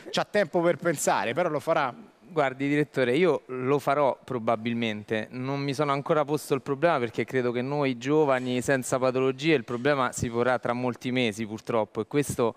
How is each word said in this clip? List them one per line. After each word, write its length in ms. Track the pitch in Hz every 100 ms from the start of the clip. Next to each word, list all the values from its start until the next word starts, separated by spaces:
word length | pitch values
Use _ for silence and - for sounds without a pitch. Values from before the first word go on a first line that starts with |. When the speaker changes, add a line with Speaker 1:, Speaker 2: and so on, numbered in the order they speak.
| -
Speaker 1:
<laughs> 40 |
Speaker 2:
c'ha 140 | - 160
tempo 360 | 208 180 180
per 160 | 170 156
pensare, 560 | 170 151 - 135 101
però 160 | 120 175
lo 100 | 147
farà? 320 | 156 165 135 117 107 _ -
Speaker 1:
Guardi, 360 | 156 135 127 139
direttore, 480 | 147 151 139 123 139
io 260 | 180 139 -
lo 320 | 127 127 143
farò 360 | 143 139 139 -
probabilmente. 1040 | - 127 113 113 113 117 117 104 107 110 107
Non 280 | 127 131 139
mi 120 | 143
sono 180 | 131 147
ancora 320 | 139 135 156 143
posto 280 | 151 -
il 80 | 143
problema 380 | - 135 170 151
perché 260 | 120 - 113
credo 260 | 131 123
che 120 | 120
noi 340 | 127 147 139 120
giovani 640 | 127 151 147 127 127 123
senza 380 | 120 135 120 131
patologie 560 | 127 127 131 131 156 147
il 80 |
problema 480 | 110 120 131 139 123
si 180 | - 127
porrà 300 | 117 120 123
tra 140 | 120
molti 380 | 120 127 113 127
mesi 360 | 127 120 107 110
purtroppo 540 | 107 - 117 107 -
e 40 | 107
questo 480 | 147 139 - 117